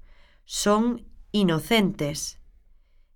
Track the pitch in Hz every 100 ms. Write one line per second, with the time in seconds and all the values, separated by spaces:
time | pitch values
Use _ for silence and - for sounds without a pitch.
0 | - - - _ - - 208 214 233 240
1 | - - - 208 190 160 - 226 190 -
2 | 147 147 - - - - _ _ _ _
3 | _